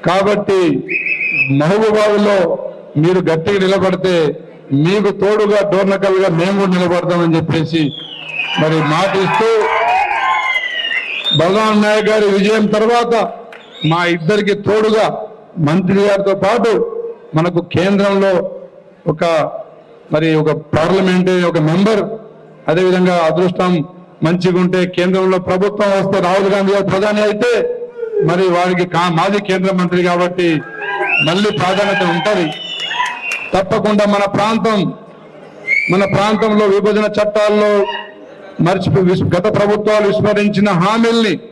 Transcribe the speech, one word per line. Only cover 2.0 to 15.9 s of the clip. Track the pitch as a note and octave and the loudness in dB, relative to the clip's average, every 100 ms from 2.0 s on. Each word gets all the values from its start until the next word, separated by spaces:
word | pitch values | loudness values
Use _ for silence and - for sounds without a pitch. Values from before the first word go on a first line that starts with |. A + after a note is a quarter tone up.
| G#3 G#3 G#3 G3+ E3+ - - - - C#3+ | 2 2 2 2 0 -2 -6 -14 -6 0
మీరు | D#3+ F#3 | 2 2
గట్టిగా | D#3+ D#3+ E3+ G3+ | 0 0 0 0
నిలబడితే | F#3 F#3+ F#3 F3+ F#3 F3 D3+ - - - - | 2 2 2 0 0 2 0 -2 -12 -20 -4
మీకు | C#3 D#3+ G3+ G3+ | 0 2 2 0
తోడుగా | G3 G3 G#3+ G3+ G#3 F#3+ | 0 0 2 2 2 2
డోర్నకల్గా | F3+ G3 F#3+ G3 F#3+ F#3+ | 2 2 2 2 2 2
మేము | D#3+ F3+ G3+ | 2 0 0
కూడా | G3 F3+ | 0 2
నిలబడతామని | F3+ F3 E3+ F3 E3+ D#3+ | 2 0 0 0 2 0
చెప్పేసి | D#3+ E3 D#3 E3 D3 - - - - - - - | 0 -2 -2 -2 -2 -4 -14 -16 -12 -8 -6 -2
మరి | D#3 D#3+ | 0 0
మాటిస్తూ | D3 D#3 G3 F#3+ F#3 - A3 A3+ G3+ A3 - A#3+ - - - - - - - - - - - - - D3 | 0 0 0 0 0 0 2 2 0 0 0 0 0 -2 -2 -2 -4 -6 -6 -8 -6 -6 -6 -6 -2 0
బలరాం | E3 G3 A3 G#3+ | 2 2 2 2
నాయక్ | G#3+ G#3+ G3+ | 2 2 2
గారి | G#3+ G#3 | 2 2
విజయం | G3 G3 A3 G#3 | 2 2 2 2
తర్వాత | G#3+ A3+ A#3+ A#3 A#3 G3 - - - - - D#3 | 2 2 2 2 0 -2 -6 -18 -20 -20 -6 -2
మా | E3 | 0
ఇద్దరికి | F3 E3+ D#3+ G#3 G3+ | 0 0 0 0 0
తోడుగా | G3+ G3+ G#3+ A3 A3 F3+ D3+ - - - - | -2 0 2 2 2 0 -2 -10 -16 -16 -4
మంత్రి | C#3+ E3+ F3+ | 0 0 2